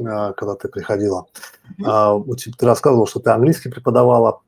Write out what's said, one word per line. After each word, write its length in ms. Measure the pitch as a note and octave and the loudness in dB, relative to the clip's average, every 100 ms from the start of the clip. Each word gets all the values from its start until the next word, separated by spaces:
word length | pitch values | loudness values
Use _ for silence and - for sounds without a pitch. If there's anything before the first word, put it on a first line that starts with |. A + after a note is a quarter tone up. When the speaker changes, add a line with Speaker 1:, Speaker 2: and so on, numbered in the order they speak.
| A#2 G#2+ G#2 | -8 -6 -6
Speaker 1:
а, 40 | |
когда 220 | F#2+ G#2 G2 | -8 -10 -8
ты 120 | - | -10
приходила, 580 | G2 F2 G#2 G#2 F#2 - - - - - - | -10 -6 -4 -2 -4 -8 -18 -20 -20 -20 -8
Speaker 2:
Мгм. 100 | G#2+ | -2
Speaker 1:
а, 240 | G#2+ G#2 | 2 2
вот 240 | G#2 G#2 B2 | 2 -2 -10
ты 220 | - - A#2 | -10 -2 2
рассказывала, 400 | A2 D3+ B2 G#2 | 2 2 2 2
что 120 | - | 0
ты 100 | B2 | 0
английский 400 | A2+ C#3 D#3+ B2+ | 2 2 0 -4
преподавала, 720 | B2 B2+ A#2 B2 A#2+ A2+ - | -8 -2 2 4 4 2 0